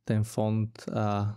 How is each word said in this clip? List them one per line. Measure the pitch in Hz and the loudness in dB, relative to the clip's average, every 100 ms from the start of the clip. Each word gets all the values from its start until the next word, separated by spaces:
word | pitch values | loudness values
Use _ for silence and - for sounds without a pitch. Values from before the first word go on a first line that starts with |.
ten | - 110 | -2 0
fond, | 107 - 107 110 110 - - | 0 0 2 2 0 -4 -6
a, | - 107 101 104 | 0 0 0 -2